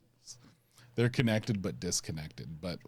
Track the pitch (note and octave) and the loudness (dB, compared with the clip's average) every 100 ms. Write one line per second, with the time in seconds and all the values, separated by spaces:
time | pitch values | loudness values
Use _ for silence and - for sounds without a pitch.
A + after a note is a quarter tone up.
0 | _ _ - - - - _ - - - | _ _ -20 -20 -20 -20 _ -20 -8 2
1 | A#2+ - A#2+ A2 G#2 G#2 F#2 - F2+ - | 4 6 4 4 2 0 0 -2 -2 -2
2 | - D#2 D#2 - C2 D#2+ F2 E2 | -2 -6 -8 -10 -12 -8 -8 -8